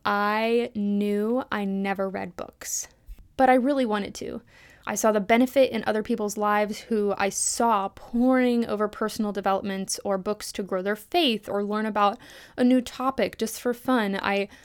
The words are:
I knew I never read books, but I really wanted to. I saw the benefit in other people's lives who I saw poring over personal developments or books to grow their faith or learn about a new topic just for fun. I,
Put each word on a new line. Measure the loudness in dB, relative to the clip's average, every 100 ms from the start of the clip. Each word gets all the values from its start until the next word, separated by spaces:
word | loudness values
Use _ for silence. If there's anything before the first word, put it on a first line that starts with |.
I | -2 0 0 0 2 0 0 -2
knew | -2 0 0 0 0 -2 -4
I | -4
never | -4 -2 -2 -2 -4
read | -4 -8 -10
books, | -14 -12 -10 -8 -10 _ -20 -20 -12 2
but | 4
I |
really | 6 4 2 0
wanted | -2 -4 -8
to. | -10 -12 -14 -20 -20 -14 -8
I | 0
saw | 2
the | 2
benefit | 4 4 4 4 4
in | 2 -2
other | -2
people's | -2 -2 -2 -2
lives | 0 2 0 -4
who | -4 0 0 0
I | -2
saw | -2 -2 0 2 2 0
poring | -8 -6 2 4 4 4 2 0
over | 0 -2
personal | -2 -4 -2 -4
developments | -2 0 0 0 -4 -4 -6
or | -2 -2
books | -2 -4 -6
to | -8
grow | -4 -2
their | -2 -4
faith | -2 0 2 0 -2
or | -4
learn | -2 -2 -2
about | 2 2 0 -8 -20 -14 0
a | 4
new | 4
topic | 2 -4 -2 0 -2 -2
just | -6 -4
for | -4
fun. | -4 0 2 2 0
I, | 0 0 -2 -8